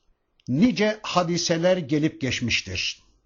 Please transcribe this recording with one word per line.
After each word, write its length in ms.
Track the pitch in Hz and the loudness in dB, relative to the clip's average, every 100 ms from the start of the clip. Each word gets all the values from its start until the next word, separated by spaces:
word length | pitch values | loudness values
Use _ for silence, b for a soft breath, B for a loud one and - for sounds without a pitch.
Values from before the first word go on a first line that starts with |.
| _ _ _ _ - | _ _ _ _ -4
nice 500 | 135 247 185 214 214 | 2 2 4 0 -2
hadiseler 760 | - 180 170 170 - 165 180 185 | -2 0 0 0 0 2 2 2
gelip 440 | 131 151 156 - | 0 0 0 -2
geçmiştir. 840 | 127 - 120 - - 90 - - _ _ | -4 -2 -2 -2 -4 -6 -6 -8 _ _